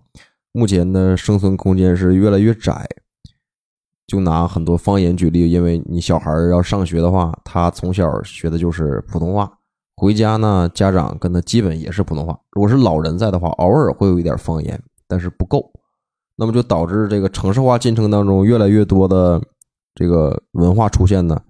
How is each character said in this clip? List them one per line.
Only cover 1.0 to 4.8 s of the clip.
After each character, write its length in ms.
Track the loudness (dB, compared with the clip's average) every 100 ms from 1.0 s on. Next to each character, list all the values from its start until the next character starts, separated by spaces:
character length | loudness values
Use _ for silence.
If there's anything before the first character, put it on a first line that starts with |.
| 0 0
生 200 | 0 0
存 200 | 0 0
空 200 | 0 2
间 200 | 2 2
是 180 | 2
越 160 | 2 2
来 80 | 2
越 160 | 2
窄。 320 | 0 -2 -6 -8 -16 _ _ -20 _ _ _ _ _ _ _ -6
就 140 | -2
拿 260 | 0 0 0
很 180 | -2
多 140 | -2
方 220 | -2